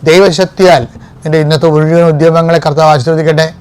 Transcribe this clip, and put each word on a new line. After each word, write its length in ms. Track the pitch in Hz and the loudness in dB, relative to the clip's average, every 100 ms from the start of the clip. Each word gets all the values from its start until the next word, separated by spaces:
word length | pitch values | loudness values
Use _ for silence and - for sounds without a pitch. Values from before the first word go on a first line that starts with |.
| 151 | 2
ദൈവശക്തിയാൽ 720 | 170 196 170 185 - 185 156 120 - - - | 2 2 0 -4 0 2 2 -2 -16 -20 -14
നിൻ്റെ 140 | 160 156 | -4 -2
ഇന്നത്തെ 240 | 151 156 165 | -2 0 0
മുഴുവൻ 320 | 151 156 170 170 | 0 0 2 0
ഉദ്യമങ്ങളെ 480 | 151 165 165 165 170 156 | 2 0 0 0 -2 -2
കർത്താവ് 240 | 147 156 | 0 0
ആശീർവദിക്കട്ടെ. 560 | 151 123 160 160 151 160 - | 0 -2 -2 -2 -2 -4 -6